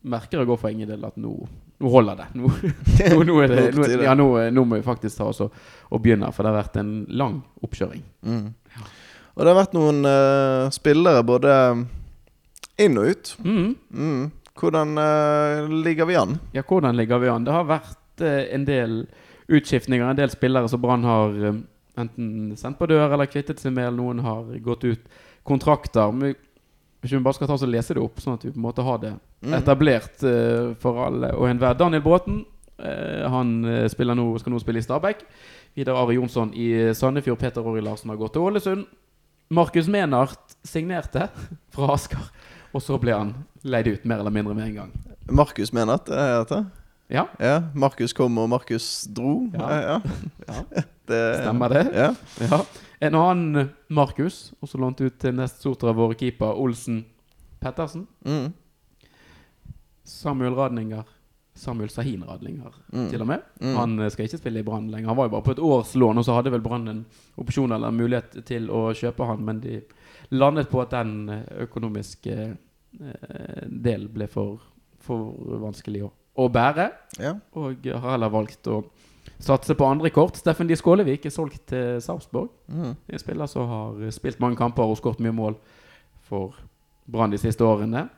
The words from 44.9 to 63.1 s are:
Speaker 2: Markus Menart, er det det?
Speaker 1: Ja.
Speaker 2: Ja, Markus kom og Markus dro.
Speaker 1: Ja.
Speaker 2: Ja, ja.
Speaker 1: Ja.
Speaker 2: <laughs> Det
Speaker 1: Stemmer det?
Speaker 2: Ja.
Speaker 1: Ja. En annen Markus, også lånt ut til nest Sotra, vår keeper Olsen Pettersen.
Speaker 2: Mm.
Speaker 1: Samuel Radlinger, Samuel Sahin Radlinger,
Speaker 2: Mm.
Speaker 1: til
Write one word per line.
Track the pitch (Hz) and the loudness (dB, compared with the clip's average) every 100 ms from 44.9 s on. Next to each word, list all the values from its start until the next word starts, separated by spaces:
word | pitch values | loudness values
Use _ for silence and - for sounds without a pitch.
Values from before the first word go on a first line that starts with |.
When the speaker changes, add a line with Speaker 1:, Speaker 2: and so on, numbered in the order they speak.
| - - - - | -14 -16 -18 -4
Speaker 2:
Markus | 135 147 - 107 | 0 0 0 -4
Menart, | 117 110 131 - | -2 0 -2 -2
er | 139 143 117 | -2 0 0
det | 113 | -2
det? | 175 196 - - _ _ | -4 -6 -10 -20 _ _
Speaker 1:
Ja. | 123 - - | -4 -4 -2
Speaker 2:
Ja, | 120 151 165 143 | 0 0 -2 0
Markus | 135 - 117 | 0 0 -4
kom | - 127 117 | 0 0 2
og | 113 | 0
Markus | 123 - 113 - - 101 | -2 -2 -6 -4 -10 -10
dro. | 107 127 160 247 | -4 -2 -2 -2
Speaker 1:
Ja. | 165 131 | -6 -2
Speaker 2:
Ja, | 151 | -2
ja. | 113 160 - - - - - | 0 -2 -4 -8 -12 -14 -14
Speaker 1:
Ja. | 117 - - - | -12 -6 -6 -6
Speaker 2:
<laughs> | _ - | _ -4
Det | 113 113 151 | 0 0 0
Speaker 1:
Stemmer | 110 120 123 | 0 0 4
det? | 143 233 | 4 4
Speaker 2:
Ja. | - 147 240 - - | 2 2 0 -10 -6
Speaker 1:
Ja. | 117 160 - - - - | 2 2 0 -10 -20 -4
En | 156 | 0
annen | 160 175 180 160 147 139 - _ | 4 4 2 0 0 -2 -6 _
Markus, | 151 135 - 160 - - - | 0 0 0 -4 -6 -20 -18
også | 143 135 | -12 -4
lånt | 127 127 | -4 -2
ut | 131 - | -4 -2
til | 135 123 | -2 -2
nest | 127 - | -4 -6
Sotra, | 139 127 120 | -6 -2 0
vår | 113 113 113 | 2 2 0
keeper | 127 120 110 107 | -6 -2 -2 0
Olsen | 131 117 127 113 113 _ _ _ - - | -2 -4 -6 -8 -8 _ _ _ -20 -10
Pettersen. | 131 131 156 165 202 _ - | -10 -6 -8 -10 -16 _ -6
Speaker 2:
Mm. | 151 135 - _ _ _ _ _ _ _ - _ _ - - _ _ | -4 -4 -10 _ _ _ _ _ _ _ -20 _ _ -20 -20 _ _
Speaker 1:
Samuel | - - 151 139 123 127 | -20 -10 -6 -2 -2 0
Radlinger, | 135 117 110 107 107 _ _ _ _ - | -2 -2 -8 -10 -14 _ _ _ _ -14
Samuel | - 117 107 | -10 -8 -8
Sahin | - 135 98 87 | -6 -6 -8 -10
Radlinger, | 82 - 160 - _ - | -14 -14 -14 -16 _ -10
Speaker 2:
Mm. | 120 | -6
Speaker 1:
til | 120 | -6